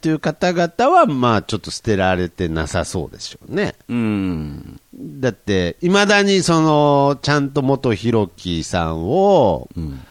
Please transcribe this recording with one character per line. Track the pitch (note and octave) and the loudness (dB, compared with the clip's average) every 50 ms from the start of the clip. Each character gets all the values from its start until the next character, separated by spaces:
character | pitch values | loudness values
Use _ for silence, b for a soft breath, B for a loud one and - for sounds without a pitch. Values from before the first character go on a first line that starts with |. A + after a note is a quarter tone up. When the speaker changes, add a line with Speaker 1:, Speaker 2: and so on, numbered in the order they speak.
Speaker 1:
と | - D#3+ | -2 -2
い | D#3 | -2
う | D3 | -2
方 | - - D#3 - G3 F3+ F3 | -2 -4 -4 -2 0 0 0
々 | E3+ F3 E3+ - - A#3 C#4 F4+ | 0 0 -2 0 0 2 4 4
は、 | F4+ D#4+ | 4 4
ま | A#3 D3 B2+ B2 A#2+ A2+ | 4 2 2 2 2 2
あ、 | G2+ E2 | 2 0
ち | - A2+ | -2 -6
ょ | F#2 | -6
っ | |
と | - E2+ | -6 -8
捨 | - - - | -14 -6 -2
て | A#2 G#2 | 0 0
ら | F#2 F#2 F#2 F#2 | 2 2 2 2
れ | F2+ F2+ E2+ | 0 -2 -4
て | - - F#2 E2 | -4 -4 -4 -4
な | D#2+ D#2+ D#2 | -2 -4 -4
さ | D2+ - F2+ D#2 | -4 -2 -4 -4
そ | - - F#2+ D2 | -4 -4 -6 -8
う | A#1 - | -8 -10
で | A1+ | -14
し | - - - | -16 -16 -16
ょ | - - - | -18 -14 -8
う | B2 | -6
ね。 | F3 - - - _ _ - | -4 -4 -4 -6 _ _ -6
Speaker 2:
う | A#2 | -4
ん。 | A#2+ A2+ A2 G#2+ G2+ F#2+ F#2 F2 D#2+ D#2 D2 C#2+ C#2+ - - C3 C#3+ _ _ - | -2 -2 0 0 -2 -2 -2 -4 -4 -6 -8 -10 -12 -14 -16 -18 -20 _ _ -20
Speaker 1:
だ | - - D#3+ D3 C#3 C3 B2+ | -16 -16 -14 -8 -4 -2 -2
っ | G#2 | -2
て、 | - _ - G2+ F#2+ F2+ E2+ - - | -4 _ -2 0 0 0 -2 -2 -2
未 | - F3 F#3+ G3+ G#3 G3 | 0 2 2 4 4 4
だ | G#3 G3+ G3+ | 4 2 2
に | G3+ G3 F#3+ D#3 | 2 2 2 2
そ | - E3 D#3+ | 2 2 2
の、 | D#3+ D#3+ D3+ D3 D3 D3 C#3+ C#3+ C#3 C#3+ C#3+ B2 - | 4 4 4 4 4 4 4 4 4 2 0 -2 -2
ち | C#3+ | -2
ゃ | D3 D3 | 0 0
ん | C#3+ C3+ | 0 -2
と | C#3 D3 C3 | -2 -2 0
元 | C3 C#3 C3+ - B2+ A2+ | 0 0 0 0 -2 -2
弘 | F#2 A2 A#2+ A#2 A2+ G#2 E2+ - | -2 0 0 0 0 0 -2 -6
樹 | - - F2+ E2+ E2 D2+ | -10 -8 -6 -4 -4 -4
さ | - - F2+ E2+ | -4 -4 -2 -2
ん | D#2+ D#2+ D#2+ E2 | -2 -4 -4 -4
を、 | F#2 C#3 F#3 F#3+ G3+ G3 E3+ B2+ G2+ E2 B1+ - - - | -2 0 2 2 4 4 4 4 4 2 -2 -4 -8 -10
Speaker 2:
う | E2+ | -10
ん。 | E2 D2+ C2+ C2 C2 B | -8 -8 -10 -12 -16 B